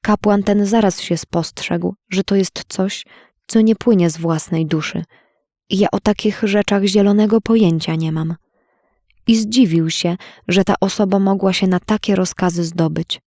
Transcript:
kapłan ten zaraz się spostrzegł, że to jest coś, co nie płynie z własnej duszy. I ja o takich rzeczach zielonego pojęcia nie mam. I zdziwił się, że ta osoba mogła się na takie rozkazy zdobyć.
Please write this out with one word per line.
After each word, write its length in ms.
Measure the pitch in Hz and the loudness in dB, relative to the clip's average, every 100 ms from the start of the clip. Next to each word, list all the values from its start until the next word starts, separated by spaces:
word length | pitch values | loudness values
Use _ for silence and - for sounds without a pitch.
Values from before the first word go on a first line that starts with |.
kapłan 400 | - 208 208 202 | 0 0 2 0
ten 220 | 196 202 202 | 2 0 2
zaraz 360 | 226 208 - | 2 0 -2
się 160 | - 170 | -4 -6
spostrzegł, 760 | - 170 160 - - 170 180 196 _ | -4 -6 -6 -10 -6 -4 -4 -8 _
że 140 | 185 | -4
to 120 | - 196 | 0 0
jest 280 | 185 - - | 0 -6 -10
coś, 380 | - 190 - - - _ _ - | -6 -4 -6 -14 -20 _ _ -2
co 140 | 226 | 2
nie 140 | 220 214 | 2 2
płynie 340 | 240 202 170 | 2 4 2
z 80 | 160 | 0
własnej 480 | 165 160 - 165 156 | -4 -4 -2 -4 -2
duszy. 380 | 156 - 170 165 _ _ _ _ _ _ | -2 -4 -8 -10 _ _ _ _ _ _
I 80 | 196 | 0
ja 140 | 202 | 2
o 80 | 196 | 2
takich 420 | - 208 208 - | 0 0 -2 -2
rzeczach 400 | 208 202 202 202 | 0 0 0 0
zielonego 580 | 196 202 202 202 214 226 | 2 2 4 4 2 2
pojęcia 540 | - 226 185 165 165 160 | 2 2 4 2 -2 -4
nie 160 | 160 | -2
mam. 240 | 160 160 165 _ _ _ _ _ _ _ _ - | -4 -6 -8 _ _ _ _ _ _ _ _ 0
I 80 | 226 | 0
zdziwił 540 | 214 240 214 165 160 | 2 2 4 4 0
się, 280 | - 170 180 - - - | -2 -4 -4 -10 -16 -2
że 160 | 185 | 0
ta 120 | 190 - | 2 0
osoba 380 | 196 - 196 196 | -2 0 0 2
mogła 340 | 190 196 196 | 2 0 0
się 140 | 190 190 | 0 0
na 120 | 180 | 0
takie 360 | - 214 - 196 | 0 -2 0 -2
rozkazy 480 | 185 - 185 170 | -2 -2 -2 -2
zdobyć. 580 | 165 170 160 160 165 - | -4 -2 -2 -2 -8 -12